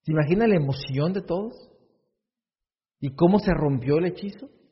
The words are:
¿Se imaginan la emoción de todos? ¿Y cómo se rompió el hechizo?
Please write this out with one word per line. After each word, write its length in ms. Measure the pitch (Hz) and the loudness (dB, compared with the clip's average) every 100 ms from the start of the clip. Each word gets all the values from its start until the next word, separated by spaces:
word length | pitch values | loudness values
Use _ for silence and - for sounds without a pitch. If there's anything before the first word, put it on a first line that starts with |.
¿Se 100 | - | 0
imaginan 380 | 156 147 185 226 | 0 2 2 4
la 80 | 185 | 2
emoción 560 | 139 135 - 135 156 | 0 -4 -4 -2 -2
de 80 | 196 | -4
todos? 480 | - 175 220 - - _ _ _ _ _ _ _ _ _ _ _ _ _ | -4 -6 -6 -12 -20 _ _ _ _ _ _ _ _ _ _ _ _ _
¿Y 140 | 139 - | -10 2
cómo 240 | 170 202 | 4 4
se 120 | 196 | 2
rompió 440 | 156 151 135 123 151 | 0 0 0 0 0
el 80 | 175 | 0
hechizo? 440 | 175 202 - 269 _ _ | -4 -12 -14 -20 _ _